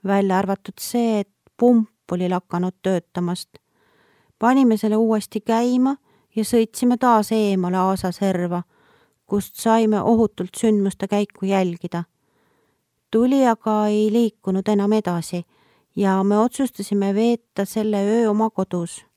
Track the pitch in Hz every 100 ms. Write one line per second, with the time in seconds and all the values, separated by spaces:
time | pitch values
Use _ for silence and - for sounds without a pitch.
0 | 196 196 196 185 196 196 - - - 240
1 | 233 214 202 _ _ - 240 233 220 _
2 | - 175 180 185 _ 175 180 - 190 185
3 | _ - 175 180 - - _ _ _ _
4 | _ _ _ _ 226 269 254 214 214 214
5 | 226 214 - 214 - 226 240 254 262 277
6 | _ _ _ - 214 240 226 - 247 240
7 | 254 220 202 220 208 190 180 185 185 190
8 | 185 180 196 185 175 175 - _ _ _
9 | _ _ _ - - - 226 226 220 214
10 | - 226 214 - 180 - 226 208 196 -
11 | 196 208 208 - 190 196 185 170 175 170
12 | 175 _ _ _ _ _ _ _ _ _
13 | _ 220 254 269 254 226 220 214 208 208
14 | 214 226 226 _ - 190 196 202 202 214
15 | 208 175 165 175 170 _ _ _ _ -
16 | 196 190 196 208 240 - 262 - 202 202
17 | 196 202 233 233 _ - 196 220 214 208
18 | 202 226 226 208 220 - 190 180 170 -
19 | _